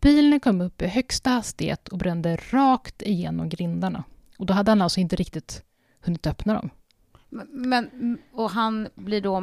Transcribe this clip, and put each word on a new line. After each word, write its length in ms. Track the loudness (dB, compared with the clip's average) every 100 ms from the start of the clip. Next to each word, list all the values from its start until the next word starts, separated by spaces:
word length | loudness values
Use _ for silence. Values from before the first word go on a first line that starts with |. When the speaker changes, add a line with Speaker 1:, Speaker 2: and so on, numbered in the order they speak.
Speaker 1:
Bilen 400 | 6 8 6 6
kom 200 | 4 0
upp 220 | -2 -4
i 40 | -4
högsta 440 | -2 -2 -4 0
hastighet 580 | -2 -2 -6 -4 -4 -8
och 100 | -6
brände 380 | -4 -2 -2 -4
rakt 640 | -2 2 4 2 -2 -10
igenom 460 | -4 -2 -2 -4 -4
grindarna. 560 | -4 -4 -2 -4 -4 -10 -16 _ _
Och 80 | 0
då 80 |
hade 160 | 2 4
han 120 | 4
alltså 180 | 4 2
inte 160 | 0 0
riktigt 480 | -4 -6 -12 -16 -18 _ _ _
hunnit 260 | -6 -4 -4
öppna 280 | -4 -2
dem. 160 | -2 -4 -12 _ _ _ _ _
Speaker 2:
Men, 180 | -16 -14
men, 640 | -8 0 0 -2 -6 -4 -4 _
och 180 | -4 -4
han 380 | 0 0 -2 -6
blir 260 | -10 -4 -2
då 200 | 0 -2